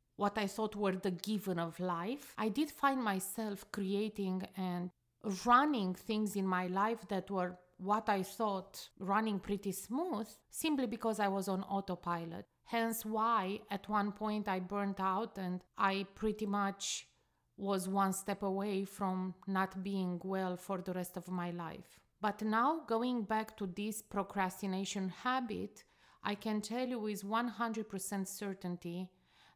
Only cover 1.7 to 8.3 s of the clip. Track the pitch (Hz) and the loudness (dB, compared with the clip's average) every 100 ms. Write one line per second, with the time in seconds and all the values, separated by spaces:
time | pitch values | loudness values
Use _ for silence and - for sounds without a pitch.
1.7 | 165 180 170 190 285 - - 220 233 311 | -2 0 0 -2 -4 -6 -2 0 2 0
2.7 | - 277 262 220 190 - - 220 196 - | 4 2 4 2 0 -2 -4 -4 -6 -6
3.7 | - 190 202 214 214 190 185 185 - 185 | -2 0 2 0 0 0 0 -2 -4 -2
4.7 | 175 180 - _ _ 214 185 240 247 302 | -2 -4 -8 _ _ -4 0 6 8 8
5.7 | 262 185 180 - 214 208 202 190 185 180 | 4 0 -2 -2 0 0 0 2 2 2
6.7 | 190 214 233 - 190 185 190 180 180 - | 2 2 0 -2 -4 0 0 0 -4 -16
7.7 | - 185 214 220 202 185 | -6 0 2 2 0 0